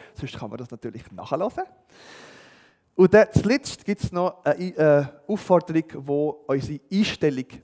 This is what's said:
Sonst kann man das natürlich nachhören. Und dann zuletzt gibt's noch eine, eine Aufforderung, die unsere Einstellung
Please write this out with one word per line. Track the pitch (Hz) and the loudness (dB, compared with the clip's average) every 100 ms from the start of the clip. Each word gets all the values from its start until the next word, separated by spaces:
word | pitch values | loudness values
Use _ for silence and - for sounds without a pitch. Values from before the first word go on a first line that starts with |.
| - | -10
Sonst | - 135 - | -14 -14 -12
kann | 113 | -14
man | 110 | -14
das | 123 | -16
natürlich | 120 120 107 - | -14 -14 -14 -18
nachhören. | 92 87 147 208 - 370 _ _ _ - - - - - _ _ _ _ | -18 -8 -4 -4 -6 -12 _ _ _ -20 -20 -20 -20 -20 _ _ _ _
Und | - 185 | 4 6
dann | 208 214 | 8 6
zuletzt | - 196 277 - - | 2 2 0 -2 -12
gibt's | - 202 - | -8 -6 -4
noch | 175 180 - | -2 -4 -2
eine, | 147 147 180 175 | -2 -2 -4 0
eine | 156 143 139 - - | 4 4 2 -10 -8
Aufforderung, | 208 - 175 170 160 160 | -6 2 0 2 -4 -4
die | 147 139 143 151 - - | -12 -4 -2 -2 -6 -4
unsere | 135 117 147 - | -4 -4 -10 -6
Einstellung | 190 214 - 156 131 127 - | -2 -2 0 -2 -2 -8 -14